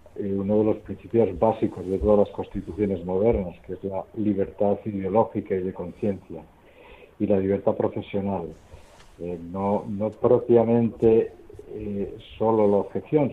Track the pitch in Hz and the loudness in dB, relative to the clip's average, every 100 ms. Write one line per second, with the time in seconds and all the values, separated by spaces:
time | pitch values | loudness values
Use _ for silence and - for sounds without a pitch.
0 | - - 104 - 98 107 107 104 - 95 | -16 -8 -4 -2 0 2 2 0 -6 -14
1 | 98 117 101 90 113 - 104 - 90 95 | -2 2 2 2 0 2 -2 -4 -4 0
2 | 104 104 101 - 92 101 92 90 101 92 | 4 4 4 -2 -8 -8 -8 -4 -2 -2
3 | 87 92 110 104 90 - - 90 98 95 | -4 0 2 2 -2 -10 -14 -10 -8 -8
4 | - - 107 98 95 - 101 101 110 101 | -8 -4 -2 0 -2 0 0 0 -4 -6
5 | 95 104 - 107 - 95 92 95 90 - | 0 2 2 -2 -4 -4 -4 -6 -10 -6
6 | 107 92 - 80 78 _ _ - - - | -4 -4 -10 -16 -18 _ _ -20 -20 -20
7 | - - 101 101 95 98 110 107 104 - | -20 -6 0 2 2 0 0 0 -2 -4
8 | - 104 98 95 82 80 - - - - | -6 -6 -4 -4 -6 -14 -20 -20 -20 -20
9 | - - 85 87 85 95 98 104 - 101 | -20 -12 -10 -8 -8 -4 -2 -2 -2 -4
10 | 107 - 120 123 - 117 113 117 117 - | -6 0 4 4 6 4 6 2 2 2
11 | 117 110 - - - - - 107 104 101 | 4 4 2 -4 -20 -20 -16 -12 -8 -6
12 | 95 - - - 110 110 104 101 95 - | -6 -10 -16 -2 2 4 4 4 0 -6
13 | - 151 135 | -2 0 0